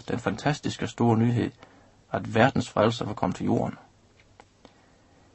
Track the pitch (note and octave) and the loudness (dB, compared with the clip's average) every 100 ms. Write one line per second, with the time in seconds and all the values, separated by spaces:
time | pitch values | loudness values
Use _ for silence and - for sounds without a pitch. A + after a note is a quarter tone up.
0 | - - - F#2+ C#3+ D3+ A2+ - A#2+ - | -4 -4 -4 -2 -2 -2 -4 -6 -6 0
1 | A#2 A2+ A#2+ A#2 G2 - - - _ _ | 4 4 4 2 -2 -6 -20 -20 _ _
2 | _ G#2 A2 A2 B2+ - A2 - G#2+ A#2+ | _ -6 0 4 4 2 -2 2 2 0
3 | - A2 F#2 - G2+ A#2+ A#2+ - - _ | -6 -4 -4 -2 -2 0 -2 -6 -18 _
4 | _ _ _ - - _ - _ _ _ | _ _ _ -20 -20 _ -20 _ _ _
5 | _ _ _ | _ _ _